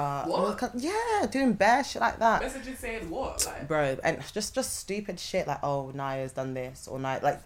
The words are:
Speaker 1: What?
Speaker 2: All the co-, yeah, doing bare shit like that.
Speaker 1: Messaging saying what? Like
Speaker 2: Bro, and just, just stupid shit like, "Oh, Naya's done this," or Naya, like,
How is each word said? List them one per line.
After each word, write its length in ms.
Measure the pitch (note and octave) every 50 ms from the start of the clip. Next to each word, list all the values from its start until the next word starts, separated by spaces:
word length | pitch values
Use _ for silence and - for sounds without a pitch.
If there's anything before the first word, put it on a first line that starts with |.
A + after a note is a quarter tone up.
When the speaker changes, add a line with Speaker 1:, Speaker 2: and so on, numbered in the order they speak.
| C#3+ C#3+ C#3+ C#3+ C3
Speaker 1:
What? 140 | E4 - -
Speaker 2:
All 80 | F#3 G#3
the 60 | G#3
co-, 160 | - B3 - -
yeah, 500 | B3 B3 D#4+ G4 A4 A4+ A#4+ A4 G#4 E4+
doing 280 | A3+ - C4 C4+ B3+ G#3+
bare 300 | G#3 G3 G#3+ A#3+ C4 B3+
shit 160 | - - -
like 200 | A#3 A3+ - -
that. 240 | A3+ A3+ G#3+ F3 -
Speaker 1:
Messaging 340 | C4 C4 C4+ A3+ B3+ C4 -
saying 320 | - A#3 A3+ A3 - E3
what? 340 | D#3+ B3 C4 - - - -
Like 220 | - - - - C#3+
Speaker 2:
Bro, 300 | D#3+ D3+ D3 C#3 C3+ C3 -
and 200 | D#3+ E3 - C#3 - -
just, 200 | G#3 G#3+ - -
just 220 | C4 B3+ - - -
stupid 420 | - - G3 G#3 G#3 - F#3 F3
shit 280 | - - - F#3+ D#3 -
like, 120 | C#3+ - -
"Oh, 280 | C#3+ C#3+ C#3 C3+ C3 C3+
Naya's 360 | C#3 C3+ C3+ C3+ C3+ C3+ C3+
done 220 | - C3+ C3 C3 C3
this," 340 | C3 B2+ B2+ C3 - - -
or 120 | - C3
Naya, 200 | C3 C3+ C3 - -
like, 180 | C#3+ C#3 - -